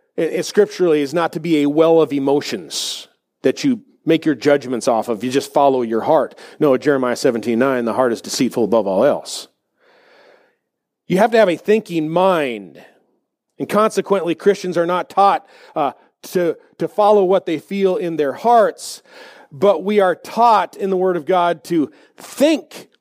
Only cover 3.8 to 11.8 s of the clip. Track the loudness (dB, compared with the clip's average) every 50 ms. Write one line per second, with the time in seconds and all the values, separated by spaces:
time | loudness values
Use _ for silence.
3.8 | -6 _ _ _ _ 0 0 0 0 -2 -4 0 2 2 2 2 0 -4 -8 -4
4.8 | -2 0 0 0 -2 -4 -6 -6 -6 -2 -2 -2 -4 0 0 2 2 2 2 0
5.8 | -2 -2 -4 -2 0 2 2 2 0 -2 -8 -16 -20 -20 -6 -2 2 2 2 2
6.8 | 2 0 0 0 -2 -4 -4 0 0 -2 -2 0 -2 -2 0 0 0 0 0 -2
7.8 | -4 -2 -2 0 0 0 -2 -4 -8 -10 -4 -2 -2 -2 0 -2 0 0 0 0
8.8 | 0 0 0 2 2 2 0 -2 -6 -10 -14 -14 -14 -18 _ _ _ _ _ _
9.8 | _ _ _ _ _ _ _ _ _ _ _ _ _ _ _ _ _ _ _ _
10.8 | _ _ _ _ _ -2 2 2 2 4 4 4 4 2 0 -2 0 0 0 0